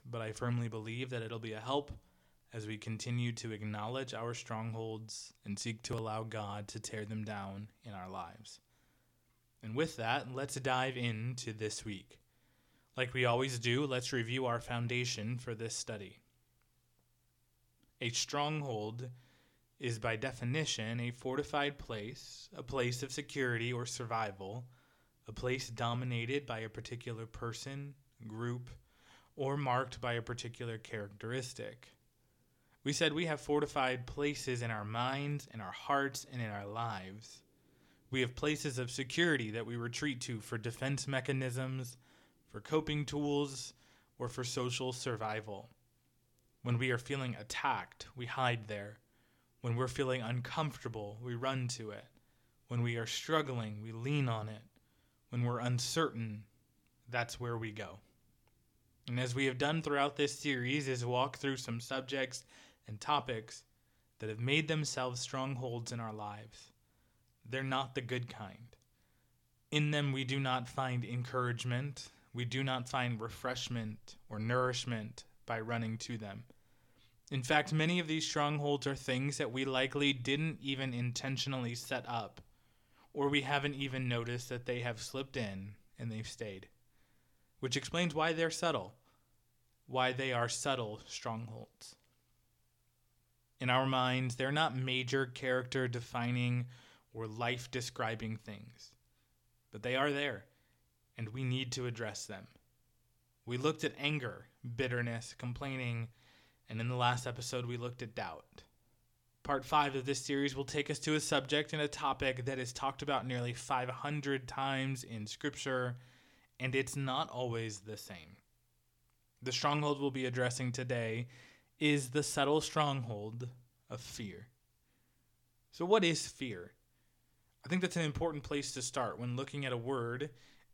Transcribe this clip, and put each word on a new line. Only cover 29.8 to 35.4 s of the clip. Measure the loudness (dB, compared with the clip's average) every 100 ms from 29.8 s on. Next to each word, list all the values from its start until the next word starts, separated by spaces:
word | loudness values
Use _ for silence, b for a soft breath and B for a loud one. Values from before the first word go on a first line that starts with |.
| 2 -2
by | 0
a | 0
particular | -2 -4 -6 -6 -6 -6
characteristic. | -6 -6 -6 -8 -4 -2 -4 -8 -10 -10 -18 -20 _ _ _ b b b b b
We | 0
said | 4 4
we | 4 0
have | 0
fortified | 2 4 4 2 2 2 -4
places | -2 0 0 -2 -2
in | 0
our | -2
minds, | -2 0 0 0 -2 -4